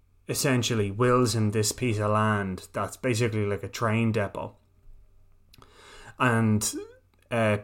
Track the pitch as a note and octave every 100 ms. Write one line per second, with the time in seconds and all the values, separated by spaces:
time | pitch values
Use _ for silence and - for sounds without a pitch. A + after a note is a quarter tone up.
0 | _ _ - A2 D3+ B2+ A2+ A2+ G2+ G2+
1 | B2 B2 B2 A2+ G#2+ A2 G#2+ - B2+ G#2+
2 | G#2 G#2+ G#2+ G#2 G2 F#2 - - G2 -
3 | C3 A2+ A#2 G#2+ G2+ G2 G2 - A#2 A2
4 | A2+ A2 G2 - G#2+ - _ _ - -
5 | - - - _ _ - - - - -
6 | - - B2+ A2+ A2+ G#2+ - D4+ A4 -
7 | _ _ - A#2+ A2 G#2